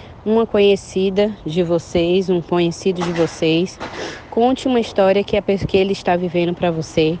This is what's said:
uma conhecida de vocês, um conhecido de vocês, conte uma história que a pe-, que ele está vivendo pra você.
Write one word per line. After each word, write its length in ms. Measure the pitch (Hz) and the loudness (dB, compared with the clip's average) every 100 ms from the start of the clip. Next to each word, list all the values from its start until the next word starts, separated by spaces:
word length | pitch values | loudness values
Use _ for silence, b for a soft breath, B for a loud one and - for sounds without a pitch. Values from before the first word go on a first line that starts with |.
| B B 208 | B B 0
uma 200 | 226 226 | 0 2
conhecida 840 | 208 202 196 - 190 196 190 214 202 156 | 4 4 2 -2 -2 0 2 0 -2 -4
de 160 | 170 | -2
vocês, 640 | 170 170 - 175 170 185 185 | 0 0 0 0 2 2 2
um 120 | 175 | 0
conhecido 640 | - 175 170 165 190 180 | 0 0 0 0 -2 -2
de 100 | 175 | -2
vocês, 640 | 170 156 - 160 160 185 - - B B B B | 0 -2 0 0 2 0 -6 -14 B B B B
conte 380 | 226 247 262 269 | 0 2 2 0
uma 100 | 247 | 0
história 460 | 214 - 190 196 | 0 2 2 2
que 120 | 202 208 | 0 -2
a 60 | |
pe-, 240 | 196 196 - | 0 -2 0
que 100 | 190 | 2
ele 160 | 196 | 2
está 240 | 196 190 175 | -2 0 0
vivendo 380 | 180 175 170 | 0 0 -2
pra 160 | 170 175 | 0 -2
você. 480 | 160 156 165 156 175 | -2 -2 0 0 0